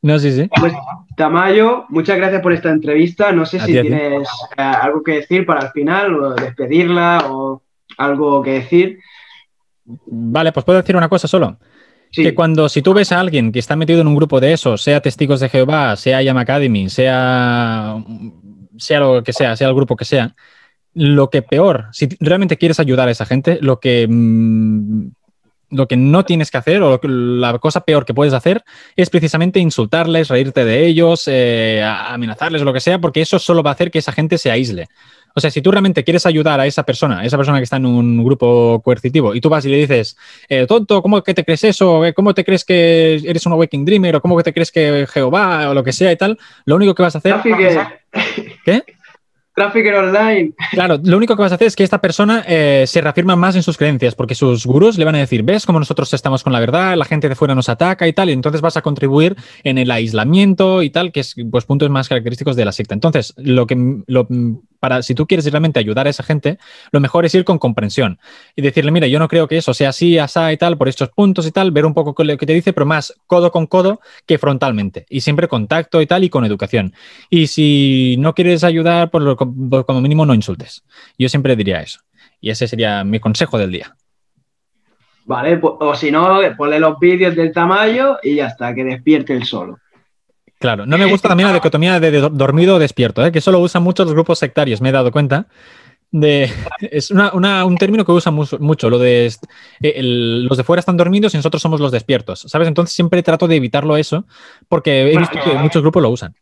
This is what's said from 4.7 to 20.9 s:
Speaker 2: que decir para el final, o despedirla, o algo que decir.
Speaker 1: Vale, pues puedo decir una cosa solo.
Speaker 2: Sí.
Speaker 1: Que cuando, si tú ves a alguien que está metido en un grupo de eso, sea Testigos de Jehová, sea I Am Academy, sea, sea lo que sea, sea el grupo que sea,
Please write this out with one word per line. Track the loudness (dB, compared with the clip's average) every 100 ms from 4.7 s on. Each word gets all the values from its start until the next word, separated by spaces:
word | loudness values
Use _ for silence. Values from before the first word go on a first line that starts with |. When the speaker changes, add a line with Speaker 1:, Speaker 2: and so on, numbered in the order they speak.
| 0 0 -2
Speaker 2:
que | -2
decir | -4 -2 -2
para | 0 -2 -2
el |
final, | -4 -2 0 0 -2
o | -2
despedirla, | -4 -8 -6 -2 0 2 0 0 0 -2
o | -6 -8 -10 _ _ _ -6
algo | -4 -2 0 0
que | -2
decir. | -4 0 2 0 -4 _ -20 -20 -20 _ _ _ _ _ -20 -14
Speaker 1:
Vale, | -8 -4 0 0
pues | -2
puedo | 2 2
decir | 2 0
una | 2
cosa | 0 0
solo. | 0 0 -4 _ _ _ _ _
Speaker 2:
Sí. | -2
Speaker 1:
Que | 0
cuando, | 2 0 2 0
si | 2
tú | 2
ves | 2 2
a | 0
alguien | 0 0 -2
que | -2
está | -4
metido | -4 0 2
en | 2
un |
grupo | 2 2 2
de | 2
eso, | 0 0 -2
sea | 0 0
Testigos | 0 -4 -2 0
de | 0
Jehová, | 0 2 2 0 -2
sea | 0 0
I | 2
Am | 0
Academy, | 0 0 0 0 -2
sea, | -2 0 0 0 0 0 0 -2 -4 -6 -10 -12 -16 -16 -18 -20 -20 -20 -18
sea | -2 0
lo | 2 2
que | 0
sea, | -2 -2 0
sea | 0
el |
grupo | 0 0 -2
que |
sea, | -2 -2 -2 _ _ _ _ _ _